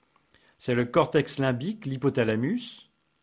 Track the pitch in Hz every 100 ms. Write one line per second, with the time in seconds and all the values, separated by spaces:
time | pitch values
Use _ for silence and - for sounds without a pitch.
0 | _ _ _ _ _ _ - 123 120 131
1 | 123 156 139 - 135 123 156 214 139 131
2 | 135 131 110 110 131 240 - - - _
3 | _ _